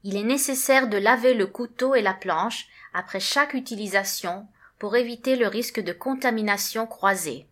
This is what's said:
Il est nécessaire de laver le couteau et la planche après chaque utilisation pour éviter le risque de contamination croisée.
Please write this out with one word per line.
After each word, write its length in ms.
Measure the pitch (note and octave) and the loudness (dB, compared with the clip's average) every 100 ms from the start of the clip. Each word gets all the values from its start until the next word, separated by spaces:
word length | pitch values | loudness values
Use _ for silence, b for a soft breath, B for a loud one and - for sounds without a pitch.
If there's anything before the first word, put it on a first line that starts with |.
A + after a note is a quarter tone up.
Il 160 | G3 G3+ | -6 -4
est 60 | |
nécessaire 640 | G#3+ C4+ C#4 C4 - C4+ B3+ | 0 0 0 -2 4 4 4
de 100 | G#3 | 2
laver 380 | G3+ B3 B3 B3 | 4 6 4 4
le 120 | - | 0
couteau 480 | - A#3+ - B3+ C4 | -2 -10 -2 2 2
et 60 | |
la 120 | G3+ | 2
planche 540 | F#3+ F#3 D#3+ G3+ - - B B | -2 -2 0 0 -4 -12 B B
après 280 | F3+ F3+ G3 | -8 -6 -6
chaque 320 | G3 C#4+ D4 | -2 0 0
utilisation 920 | C4 B3+ G#3+ G#3 G3 G3 - F#3 F#3 G#3+ b b b | -2 -6 -8 -2 0 0 -6 -6 -8 -12 b b b
pour 180 | G#3 A#3+ | 0 0
éviter 400 | A#3+ A#3 C4 C4 | 0 -2 0 2
le 120 | A3 | 2
risque 320 | G#3 A#3+ - | 0 -4 -4
de 140 | F3 | -4
contamination 920 | F3 C4 C4 C4 A3+ G#3+ G3+ - A3+ A3+ | -6 -6 -2 0 0 0 0 -2 -4 -6
croisée. 640 | - G3 F#3+ E3+ C3 - | -2 0 0 -2 -8 -14